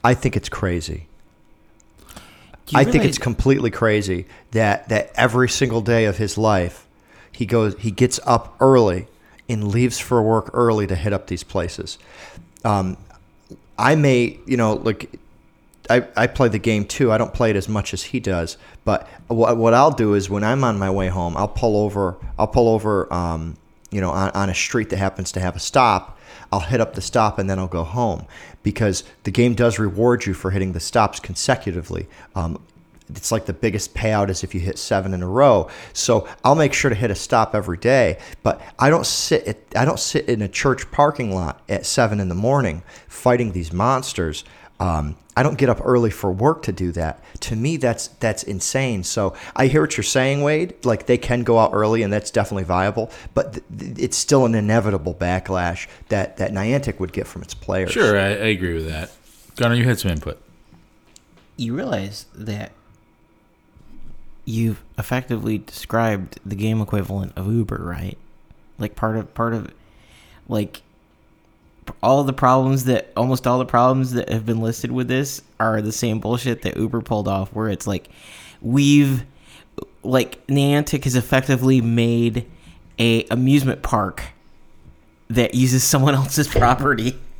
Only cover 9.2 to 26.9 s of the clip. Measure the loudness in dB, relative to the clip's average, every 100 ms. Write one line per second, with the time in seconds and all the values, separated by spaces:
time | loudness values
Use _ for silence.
9.2 | _ _ -6 -2 0 2 0 -2 0 2
10.2 | 4 2 0 2 2 2 0 -2 0 -2
11.2 | -4 -8 -4 -4 -4 -8 -12 -12 -18 -20
12.2 | -20 -20 -20 _ 0 0 0 -4 -14 -20
13.2 | _ _ _ -20 _ 0 2 4 4 4
14.2 | 2 -4 -4 0 2 2 -2 -4 -10 -18
15.2 | _ _ _ _ _ _ 2 2 2 0
16.2 | 0 2 2 2 0 0 -2 0 2 2
17.2 | 0 0 0 0 -2 -4 -4 -8 -6 -6
18.2 | -2 -2 -4 -10 -20 -8 -2 -2 -4 -20
19.2 | -4 2 2 4 4 6 6 4 2 2
20.2 | 0 -2 0 2 0 0 0 0 -2 -2
21.2 | -4 -2 -4 0 2 2 0 0 -2 -4
22.2 | -10 -4 0 4 4 4 2 0 0 -4
23.2 | -2 -4 -6 -12 _ _ _ -4 -2 0
24.2 | -2 0 -2 -2 -2 -2 -2 -2 -2 -4
25.2 | -8 -4 -4 -6 -2 2 4 2 -4 -20
26.2 | -20 -20 -6 -4 -2 0 0